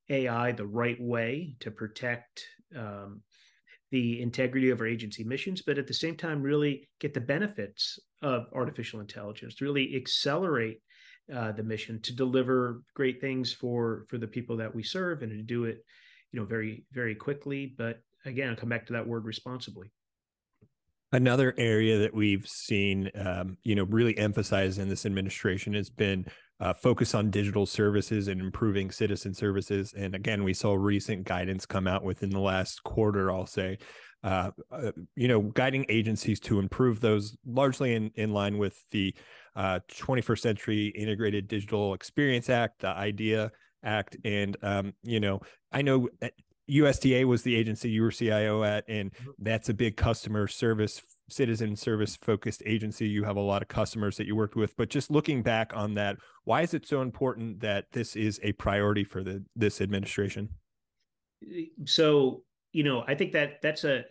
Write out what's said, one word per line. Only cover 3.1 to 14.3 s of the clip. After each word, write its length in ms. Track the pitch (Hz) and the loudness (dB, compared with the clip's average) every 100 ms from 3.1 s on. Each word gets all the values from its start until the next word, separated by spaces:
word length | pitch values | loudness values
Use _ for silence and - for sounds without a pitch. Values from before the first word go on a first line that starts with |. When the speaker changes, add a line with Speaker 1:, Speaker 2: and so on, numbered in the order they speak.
| 107 - _ _ _ _ - _ | -16 -20 _ _ _ _ -20 _
Speaker 1:
the 300 | 127 120 117 | -2 0 -2
integrity 480 | 120 123 127 131 127 | -2 0 0 4 4
of 100 | 117 | 4
our 40 | 113 | 0
agency 380 | 117 107 - | -2 -6 -8
missions, 400 | 117 135 190 180 | -6 -4 -4 -4
but 160 | - 139 | -2 -2
at 80 | 139 | -2
the 60 | - | -2
same 200 | 160 165 | -4 -4
time, 280 | 170 147 | -4 -2
really 440 | 135 147 147 135 - - | 0 2 2 -2 -8 -8
get 120 | 143 | -6
the 60 | 135 | -4
benefits 800 | 120 151 208 202 101 - - - _ _ | -2 0 -2 -4 -8 -6 -6 -8 _ _
of 240 | 147 123 - | -2 -2 -2
artificial 460 | 131 123 147 113 110 | -4 -4 -4 -8 -10
intelligence, 560 | 104 110 104 110 117 - | -12 -12 -12 -12 -14 -6
to 100 | 139 | -2
really 300 | 143 135 135 | 0 0 -4
accelerate, 840 | 127 - 143 156 190 131 110 110 _ _ - - - 131 | -2 -2 0 0 0 0 0 -6 _ _ -20 -20 -10 -6
uh, 160 | 110 | -4
the 120 | 107 | -4
mission 360 | 110 110 - 110 | -4 -6 -6 -8
to 120 | - 123 | -6 -2
deliver 680 | 127 131 127 127 123 120 - | 2 2 4 2 0 -4 -10
great 260 | - 131 127 | -2 -2 -2
things 320 | 135 131 123 | -4 -2 -4
for, 540 | - 123 120 117 107 107 | -4 -4 0 0 -2 -6
for 120 | 123 | -8
the 80 | |
people 300 | 110 | -6